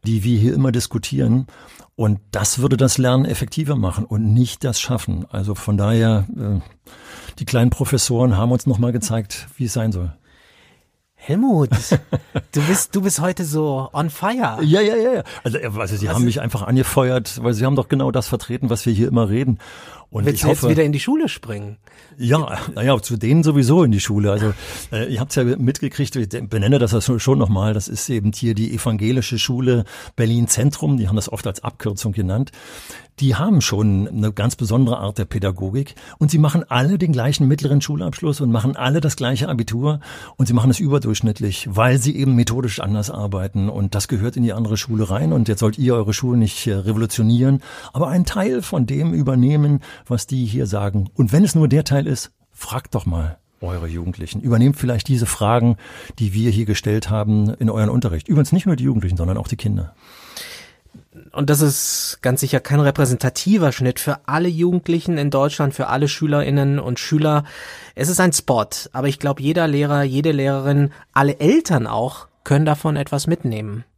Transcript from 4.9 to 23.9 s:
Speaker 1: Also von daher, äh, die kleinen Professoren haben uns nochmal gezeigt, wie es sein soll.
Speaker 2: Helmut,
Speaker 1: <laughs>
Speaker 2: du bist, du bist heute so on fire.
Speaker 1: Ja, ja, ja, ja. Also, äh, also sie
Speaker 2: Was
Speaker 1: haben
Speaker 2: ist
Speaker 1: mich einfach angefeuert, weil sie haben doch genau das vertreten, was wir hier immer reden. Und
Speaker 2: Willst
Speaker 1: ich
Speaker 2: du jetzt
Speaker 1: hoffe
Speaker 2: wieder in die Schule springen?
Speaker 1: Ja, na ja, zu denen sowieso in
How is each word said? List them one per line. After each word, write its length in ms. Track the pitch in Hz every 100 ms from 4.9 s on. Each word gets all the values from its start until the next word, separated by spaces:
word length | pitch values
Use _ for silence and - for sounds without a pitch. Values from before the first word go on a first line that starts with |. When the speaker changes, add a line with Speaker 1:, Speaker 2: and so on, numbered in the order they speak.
| 123 - 82 -
Speaker 1:
Also 240 | 98 98
von 240 | 98 - 104
daher, 480 | 101 113 113 107 98 -
äh, 240 | 104 98 - _ - - - - - -
die 60 | -
kleinen 240 | 123 120
Professoren 680 | - 139 131 - 120 127 98
haben 140 | 117
uns 140 | 123 -
nochmal 260 | 107 120
gezeigt, 560 | 117 - 113 104 - - -
wie 80 | 123
es 80 |
sein 180 | 120 110
soll. 220 | 92 87 78 _ _ _ _ _ _ _ _ _ _
Speaker 2:
Helmut, 540 | - 175 262 180 135 113 - 127 -
Speaker 1:
<laughs> 400 | - - 143 -
Speaker 2:
du 100 | 147 151
bist, 260 | 190 - 196
du 60 |
bist 200 | 190 -
heute 240 | 175 180 165
so 440 | 151 156 135 131
on 160 | 147 160
fire. 480 | - 196 254 160 110
Speaker 1:
Ja, 200 | 151 180
ja, 140 | 214 226
ja, 180 | 233
ja. 100 | 254 - -
Also, 140 | 123 113
äh, 120 | 120 104
also 180 | 98 104
sie 120 | 92
Speaker 2:
Was 80 | 151
Speaker 1:
haben 80 |
Speaker 2:
ist 20 | 120
Speaker 1:
mich 160 | 107
einfach 220 | 117 107
angefeuert, 760 | 98 127 127 - 127 127 107 120
weil 120 | 117
sie 120 | 110 131
haben 120 | 139
doch 100 | -
genau 240 | 139 135
das 160 | 123 -
vertreten, 420 | 120 - 123 127
was 160 | 113 120
wir 60 |
hier 160 | 104 117
immer 220 | 120 107
reden. 300 | 110 139 104 - - - - -
Und 120 | 110 104
Speaker 2:
Willst 100 | -
Speaker 1:
ich 40 |
Speaker 2:
du 40 | 151
jetzt 120 | -
Speaker 1:
hoffe 80 | 123
Speaker 2:
wieder 120 | 156
in 80 | 151
die 80 | 147
Schule 280 | - 311 320
springen? 500 | - 113 104 104 107 _ - - 143
Speaker 1:
Ja, 400 | 120 151 151 - - -
na 80 |
ja, 180 | 123 127
zu 160 | - 117
denen 240 | 110 156
sowieso 420 | 156 143 123 165
in 80 | 147